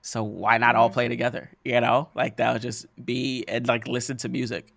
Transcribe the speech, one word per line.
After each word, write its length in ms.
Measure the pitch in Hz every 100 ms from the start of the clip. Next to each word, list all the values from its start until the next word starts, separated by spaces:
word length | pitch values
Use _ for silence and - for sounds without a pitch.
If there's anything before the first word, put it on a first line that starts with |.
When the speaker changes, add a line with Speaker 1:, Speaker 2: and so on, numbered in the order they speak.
Speaker 1:
So 220 | - 117
why 340 | 107 98 104 113
not 180 | 120 113
all 120 | 117
Speaker 2:
Mm-hmm. 40 |
Speaker 1:
play 140 | - 120
together, 420 | 120 123 - - _
you 160 | 127 120
know? 300 | 117 123 160
Like, 220 | - 127 110
that 140 | 117
would 80 | 120
just 240 | 120 110 - -
be, 420 | 123 123 131 127 -
and, 180 | 117 120
like, 200 | 117 -
listen 300 | 123 120 127
to 120 | -
music. 440 | 123 127 98 -